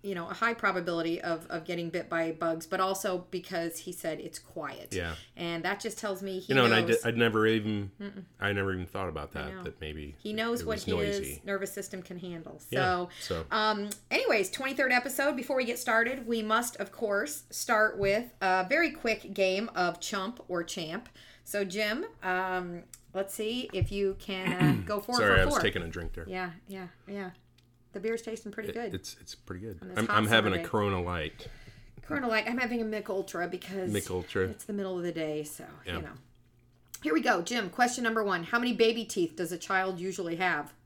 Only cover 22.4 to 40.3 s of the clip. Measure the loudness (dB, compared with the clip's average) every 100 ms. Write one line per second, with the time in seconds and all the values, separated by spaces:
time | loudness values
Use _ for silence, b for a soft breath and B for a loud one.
22.4 | 0 -2 -2 -8 -12 -20 -8 -4 -4 -2
23.4 | -2 -2 -2 0 0 2 0 -2 -6 -4
24.4 | -2 4 4 4 0 -4 0 4 6 8
25.4 | 6 4 2 0 -4 -6 -6 -8 -8 -6
26.4 | -6 -8 -14 -12 -12 -16 -12 -8 -8 -12
27.4 | _ _ _ _ _ -6 -2 -2 -4 -8
28.4 | -8 -8 -8 -6 -4 -6 -8 -14 -16 -18
29.4 | -12 -10 -8 -10 -6 -4 2 4 8 6
30.4 | 6 2 2 2 4 2 0 -2 -4 -6
31.4 | -16 B B B B -18 -6 -2 2 0
32.4 | 0 -2 0 0 -2 -4 -2 -4 -4 -4
33.4 | -4 -4 -6 -6 -2 -2 -2 -4 -2 0
34.4 | 0 -2 -6 -4 -2 -2 -2 -2 -2 -4
35.4 | -6 -10 -14 -14 -6 -6 -6 -14 -20 -20
36.4 | _ _ _ _ _ -8 0 2 4 2
37.4 | 2 -2 -2 2 2 4 0 2 2 0
38.4 | 0 0 0 4 4 4 -2 0 0 0
39.4 | -4 -4 0 2 2 -2 -6 -4 -4